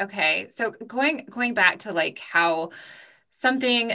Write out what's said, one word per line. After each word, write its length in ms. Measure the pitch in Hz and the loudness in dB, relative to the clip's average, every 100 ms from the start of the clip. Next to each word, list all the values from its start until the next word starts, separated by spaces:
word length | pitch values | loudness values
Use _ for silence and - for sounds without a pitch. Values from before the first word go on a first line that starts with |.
Okay. 480 | 196 202 156 165 190 | -6 0 0 0 -4
So 200 | - 226 | -4 -4
going, 560 | - 233 233 277 294 - | -4 -8 -2 0 -2 -6
going 240 | - 240 | -4 -2
back 260 | 240 185 185 | 2 2 2
to, 120 | 214 | -2
like, 260 | 170 160 160 | -2 -2 -4
how 520 | - 170 170 160 165 - - - - _ _ | -2 2 4 2 -2 -8 -20 -20 -20 _ _
something 640 | - 254 262 254 240 233 | -2 0 2 2 2 0